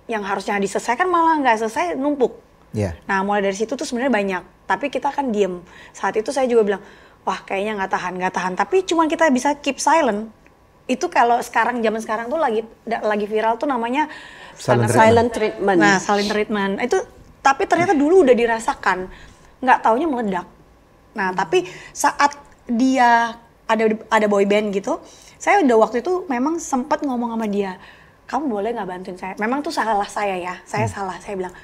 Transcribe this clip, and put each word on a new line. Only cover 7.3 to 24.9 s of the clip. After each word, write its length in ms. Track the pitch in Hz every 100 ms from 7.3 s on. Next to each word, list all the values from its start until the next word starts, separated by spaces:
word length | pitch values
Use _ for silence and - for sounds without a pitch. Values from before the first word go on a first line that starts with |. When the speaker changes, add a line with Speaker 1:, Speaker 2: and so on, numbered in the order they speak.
| 190
Speaker 1:
kayaknya 340 | - 196 208
nggak 160 | 208 190
tahan, 220 | 196 180
nggak 200 | 180 185
tahan." 180 | 185 185
Tapi 300 | 185 202 370
cuma 200 | 381 330 311
kita 180 | 330 320
bisa 280 | 254 285 294
keep 220 | 277 269
silent. 500 | 285 330 269 208 220 - _ _ _ _
Itu 240 | - 247 349
kalau 280 | 294 240 240
sekarang, 420 | 226 240 226 247
zaman 180 | 220 220
sekarang 300 | 220 220 233
tuh 80 | 320
lagi, 240 | 277 220 220 -
da-, 180 | - 277
lagi 220 | 226 208
viral 320 | 208 214 220 233
tuh 100 | 294
namanya 420 | 247 233 269 302 - - - -
Speaker 2:
Silent 360 | - - 120 113
Speaker 1:
silent 0 |
Speaker 2:
treatment. 80 | 113
Speaker 3:
Silent 320 | 220 233 240
treatment. 480 | 226 214 - 196 180
Speaker 1:
Nah, 180 | 202 190
silent 300 | 196 202 208
treatment. 440 | 208 214 208 196 196
Itu, 200 | 247 381 494 - - -
tapi 260 | 277 269
ternyata 300 | 392 339 359
dulu 260 | 311 285 381
udah 120 | 269
dirasakan. 760 | 226 233 226 254 262 202 185 185 - - - - -
Nggak 200 | 254 -
taunya 260 | 233 233 330
meledak. 400 | 247 214 180 - - _ _ _ _ _
Nah, 200 | 220 185
tapi 320 | 185 196 359 359 - -
saat 460 | - 277 - 285 - - -
dia 680 | - 233 262 262 240 233 233 220 - _
ada, 200 | - 226 220 220 -
ada 180 | 220 214
boy 180 | 202
band 280 | 202 208 214
gitu, 280 | 196 247